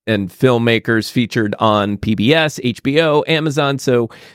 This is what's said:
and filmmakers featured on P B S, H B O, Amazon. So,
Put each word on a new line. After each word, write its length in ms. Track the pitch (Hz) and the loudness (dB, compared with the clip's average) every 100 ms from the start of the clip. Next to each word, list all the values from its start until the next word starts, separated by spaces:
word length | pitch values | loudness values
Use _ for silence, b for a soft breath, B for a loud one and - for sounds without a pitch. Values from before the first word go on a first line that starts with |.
| - | -4
and 220 | 107 95 | -2 -4
filmmakers 840 | - 131 120 117 113 120 110 104 | 0 2 2 2 0 0 -2 -2
featured 440 | 127 117 120 104 - | -2 -2 -2 -2 0
on 380 | 110 104 101 101 | 2 2 0 -2
P 180 | 113 | -2
B 200 | 98 107 | 0 2
S, 260 | 160 151 - | 2 0 -4
H 200 | 127 110 | -6 -4
B 180 | 139 147 | -2 0
O, 240 | 165 147 - | 2 0 0
Amazon. 520 | 160 156 143 143 139 | -2 -2 -2 -2 -2
So, 320 | - 123 117 B B | 0 0 0 B B